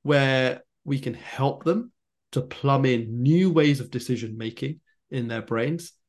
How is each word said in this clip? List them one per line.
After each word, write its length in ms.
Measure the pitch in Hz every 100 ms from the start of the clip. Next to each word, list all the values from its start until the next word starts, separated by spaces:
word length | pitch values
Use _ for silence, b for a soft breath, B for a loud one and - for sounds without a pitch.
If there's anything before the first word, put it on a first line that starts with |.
where 600 | 143 143 135 131 127 123 _ _ -
we 120 | 135
can 160 | 131
help 500 | - - - 135 139
them 280 | 160 202 240 _ _ _ _
to 100 | 143
plumb 440 | - - 139 139 135
in 360 | 120 113 117
new 300 | 131 170 190
ways 280 | 160 151 143
of 120 | 117
decision 460 | 123 - 120 113 110
making 400 | 113 113 135 160 _ _ _
in 160 | 135 117
their 160 | 113
brains. 480 | 110 113 123 165 - _